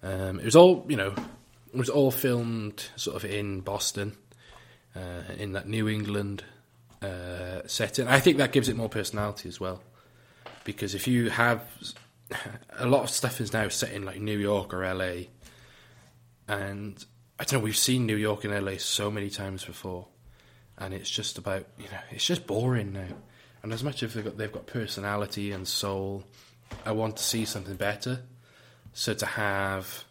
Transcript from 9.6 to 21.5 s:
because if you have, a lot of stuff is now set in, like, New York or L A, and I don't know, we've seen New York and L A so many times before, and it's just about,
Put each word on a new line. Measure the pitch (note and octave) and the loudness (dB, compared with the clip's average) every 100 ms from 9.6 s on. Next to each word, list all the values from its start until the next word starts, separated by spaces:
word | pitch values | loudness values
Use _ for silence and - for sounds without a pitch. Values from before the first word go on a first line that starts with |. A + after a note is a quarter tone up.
| F#2 F#2 - - - - - - - - - | -6 -8 -12 -20 -20 -20 -20 -20 -20 -14 -10
because | G#2 G2 | -6 -4
if | F#2+ B2+ | -2 2
you | B2 A2+ | 4 4
have, | A2 A#2+ A#2 - - - - - _ - - - G#2+ - - | 4 4 4 -2 -14 -14 -14 -20 _ -10 -10 -8 -12 -14 -2
a | B2 | 4
lot | C3+ | 6
of | - | 4
stuff | - B2+ - | 0 -2 -2
is | G#2+ | 0
now | A2 G#2 | 2 2
set | - - | 0 -2
in, | A2 G2 | -4 -8
like, | F#2+ | -6
New | G#2 G#2 | -2 0
York | G2+ G2+ F2+ | 4 2 2
or | F#2 | -2
L | F#2 F#2 | -2 0
A, | F#2 F2 F#2 - - - - - - - - - - _ - | -2 -4 -10 -16 -20 -20 -20 -20 -20 -20 -20 -20 -20 _ -6
and | G2+ G2 G2+ G#2 G2+ - - _ - | -4 -4 -8 -10 -12 -18 -20 _ -10
I | - | -2
don't | C3+ | 0
know, | |
we've | A2 A2 | 2 2
seen | - B2+ A#2 | 4 4 2
New | G#2+ | 2
York | G#2+ G2+ | 2 0
and | G#2 | 0
L | G#2 G2 | -2 -2
A | F#2+ | -2
so | - - G#2 | -2 0 0
many | G#2 G2+ | -2 -4
times | G2 G2 F#2+ | -6 -6 -8
before, | - - G2 F2+ F2+ _ - - - - - - | -10 -12 -10 -10 -12 _ -20 -20 -20 -20 -20 -12
and | F#2+ | -10
it's | F#2+ - | -8 -4
just | - G#2+ - | -4 -4 -6
about, | G2 | -4